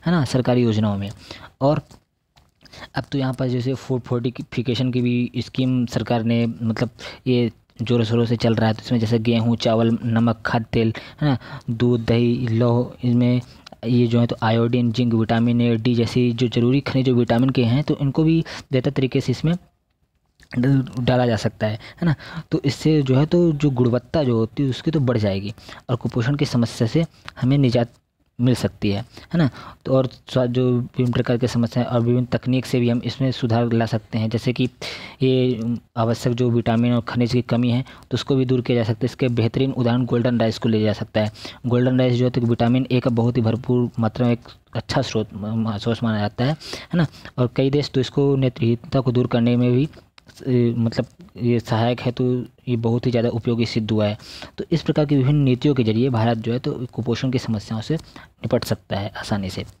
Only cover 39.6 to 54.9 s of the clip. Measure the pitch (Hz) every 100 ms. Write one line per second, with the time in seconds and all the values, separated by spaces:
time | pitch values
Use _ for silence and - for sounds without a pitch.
39.6 | 135 131 120 123 123 120 123 120 113 -
40.6 | 120 107 107 104 - 107 107 - - -
41.6 | 123 123 127 127 127 120 123 123 117 117
42.6 | 117 127 131 127 135 117 117 123 113 110
43.6 | - 123 120 - 113 - 123 120 - -
44.6 | _ 117 - 147 123 110 107 98 104 113
45.6 | 113 104 117 113 117 107 104 - 127 156
46.6 | - - - 175 147 - - - 123 -
47.6 | 135 147 - 135 123 - 139 139 131 -
48.6 | 117 120 - 135 131 120 123 120 120 120
49.6 | 123 123 156 - - _ - - - 123
50.6 | 120 117 113 113 123 - - - 120 120
51.6 | - 110 117 120 127 120 127 123 110 _
52.6 | - 117 113 120 127 117 117 113 123 117
53.6 | 113 120 107 107 104 104 - - - -
54.6 | - 165 -